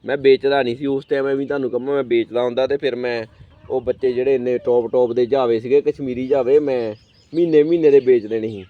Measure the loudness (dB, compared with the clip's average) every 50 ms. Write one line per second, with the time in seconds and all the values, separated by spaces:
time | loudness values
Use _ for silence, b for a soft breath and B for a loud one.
0 | -4 -6 -6 2 4 4 4 4 2 0 0 0 0 -2 -4 -4 -4 -4 -4 -4
1 | -4 _ -4 -2 -2 -2 -2 -4 -4 -4 -4 -4 -4 -4 -6 -6 -4 -4 -4 -4
2 | -2 0 0 0 0 -2 -2 -2 -2 -2 -2 -2 -2 -2 -2 -2 -4 -4 -4 -4
3 | -6 -6 -6 -6 -8 -10 b b b b _ _ -10 -6 -6 -4 -2 -4 -4 -2
4 | -2 -2 -2 0 0 0 0 0 0 -2 -4 -2 0 0 0 0 0 0 0 0
5 | 0 2 2 -2 0 0 0 0 2 2 0 -2 0 2 0 2 2 0 -4 -4
6 | -8 -8 -6 -6 -2 0 0 0 2 4 2 2 2 2 -2 -2 -4 -6 -8 -10
7 | _ _ _ _ _ _ -2 -2 0 4 4 4 4 4 2 2 4 6 6 6
8 | 6 6 2 2 2 -2 -6 -4 -4 -6 -8 -10 -16 _